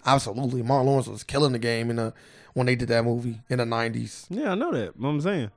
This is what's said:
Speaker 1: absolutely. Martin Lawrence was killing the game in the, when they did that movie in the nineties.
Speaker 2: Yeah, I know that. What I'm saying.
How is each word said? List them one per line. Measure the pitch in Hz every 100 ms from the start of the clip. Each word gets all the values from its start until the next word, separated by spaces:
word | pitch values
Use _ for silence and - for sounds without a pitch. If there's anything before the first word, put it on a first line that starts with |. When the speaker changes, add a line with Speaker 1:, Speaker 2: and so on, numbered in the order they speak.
| -
Speaker 1:
absolutely. | 139 117 107 135 127
Martin | 113 139 131
Lawrence | 139 117
was | 104
killing | - 139 147
the | 123
game | 117 117 117
in | 117
the, | 113 - - - -
when | - 127
they | 123
did | 117
that | 117
movie | 117 117 120 113 -
in | 123
the | 117
nineties. | 117 117 117 113 - -
Speaker 2:
Yeah, | 196 285
I | 190
know | 339
that. | 151 95 -
What | 131
I'm | 147
saying. | 165 190 107